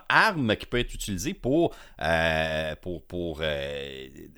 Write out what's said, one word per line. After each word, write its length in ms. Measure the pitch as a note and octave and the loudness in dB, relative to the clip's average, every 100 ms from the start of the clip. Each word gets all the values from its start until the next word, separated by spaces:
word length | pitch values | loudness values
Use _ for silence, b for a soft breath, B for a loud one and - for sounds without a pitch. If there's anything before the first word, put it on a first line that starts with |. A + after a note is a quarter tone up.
| - | 2
arme, 460 | D3 G#3+ E3+ A2+ G2+ | 4 4 4 2 2
qui 80 | - | 0
peut 140 | A#2+ | -2
être 140 | A#2 | -2
utilisé 400 | - - F#2 A#2+ | -4 -6 -4 -4
pour, 400 | F#3+ A#2+ D#3+ E3 B B - | -4 0 2 2 B B -4
euh, 760 | D#2 E2 E2 D#2+ D#2+ D#2 D#2 D2+ | 0 4 4 2 2 0 -4 -6
pour, 220 | F#2 E2 - | -8 -10 -8
pour, 320 | F2+ E2+ D2 | -4 -4 -2
euh, 640 | D#2 C#2+ C#2+ C#2+ C#2 C2+ C2 D2+ D2+ | -2 -2 -4 -6 -8 -12 -14 -16 -20